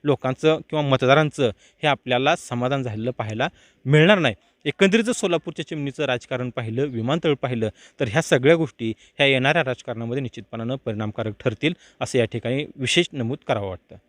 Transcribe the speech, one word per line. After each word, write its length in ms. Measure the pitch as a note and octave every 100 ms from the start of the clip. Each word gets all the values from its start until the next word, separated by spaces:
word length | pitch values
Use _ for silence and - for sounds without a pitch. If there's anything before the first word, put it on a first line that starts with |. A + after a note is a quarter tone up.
लोकांचं 540 | D3 C3 C3 C3 D#3 D#3+ -
किंवा 140 | D#3
मतदारांचं 640 | C#3+ C3 E3+ C#3+ D3+ - B2 - _ _
हे 40 | D3+
आपल्याला 480 | C3+ B2+ B2 C#3 F3
समाधान 480 | - A#2+ B2+ C#3
झालेलं 280 | B2 G#2+ A#2
पाहायला 360 | - A2 A2 D3 _ _ _ C3
मिळणार 340 | D3+ E3 G#3
नाही. 160 | C#3+ G2+ _ _ D3+
एकंदरीत 440 | - F#3+ A3 A3+
सोलापूरच्या 580 | A#3+ G3 E3+ - D#3+ D#3+
चिमणीचं 360 | D#3 C#3 C3
राजकारण 460 | C#3+ B2 - B2+ B2
पाहिलं, 360 | A#2+ A2+ A2+ D3
विमानतळ 480 | A#2 A#2 D#3+ D#3+
पाहिलं, 360 | C#3 B2+ B2 A2 _ - _
तर 60 | B2+
ह्या 140 | C#3
सगळ्या 340 | - C#3+ C3 E3
गोष्टी 340 | D#3 _ A2+
ह्या 360 | A2 _ - C#3
येणाऱ्या 380 | C3 C3+ E3
राजकारणामध्ये 580 | C3+ B2 - A2+ A#2 C3
निश्चितपणानं 540 | C3+ - G2+ A2+ A2+ C3+
परिणामकारक 580 | - G#2+ G#2+ - A2+ G#2
ठरतील, 340 | - G#2+ D3+ F3 _ _
असं 180 | C3 C3
या 60 | A2+
ठिकाणी 400 | A#2 A#2 C3 D3+ -
विशेष 300 | B2 - F3
नमूद 240 | C#3+ A#2 C#3+ -
करावं 220 | A#2 G2+
वाटतं. 260 | F2+ _ -